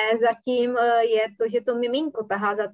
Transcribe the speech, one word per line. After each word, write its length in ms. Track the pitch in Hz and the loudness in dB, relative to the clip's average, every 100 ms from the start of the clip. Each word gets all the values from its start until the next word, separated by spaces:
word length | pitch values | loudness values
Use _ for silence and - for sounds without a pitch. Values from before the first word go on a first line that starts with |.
| 220 226 | 2 2
zatím, 560 | 226 233 - 247 240 247 | 2 0 -2 0 0 2
eh, 280 | 233 233 233 | 2 4 2
je 140 | 220 220 208 | 2 0 -2
to, 100 | 226 | -2
že 120 | 233 | -2
to 140 | 254 240 | -2 -2
miminko 460 | 240 262 311 233 | -2 -2 -4 -6
tahá 320 | 214 202 208 208 | -6 -4 -2 -2
za 100 | 208 | -4